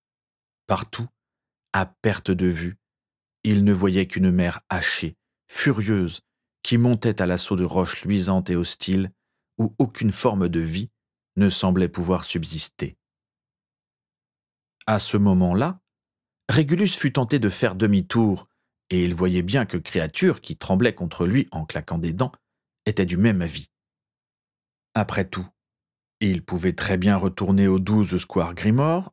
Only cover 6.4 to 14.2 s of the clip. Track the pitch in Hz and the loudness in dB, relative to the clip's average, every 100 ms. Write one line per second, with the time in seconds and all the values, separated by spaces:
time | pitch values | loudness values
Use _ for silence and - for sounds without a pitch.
6.4 | _ _ - 117 123 117 117 101 90 90 | _ _ 0 2 4 2 0 0 0 -2
7.4 | - 92 90 87 87 - 90 101 92 95 | -2 -2 0 0 -2 -4 -2 0 0 0
8.4 | 92 87 85 - - 95 92 - _ _ | 0 -2 -2 -4 -2 -2 -2 -8 _ _
9.4 | _ - 110 - 123 - 110 - 123 101 | _ -4 -4 0 -2 0 -2 2 0 2
10.4 | 87 85 82 85 113 _ _ _ _ - | 0 0 -2 -4 -8 _ _ _ _ 0
11.4 | 101 - 95 92 87 - 87 90 - 87 | 2 2 2 2 0 -2 -2 -2 -2 -6
12.4 | 78 80 - - 71 - _ _ _ _ | -6 -6 -8 -8 -12 -12 _ _ _ _
13.4 | _ _ _ _ _ _ _ _ | _ _ _ _ _ _ _ _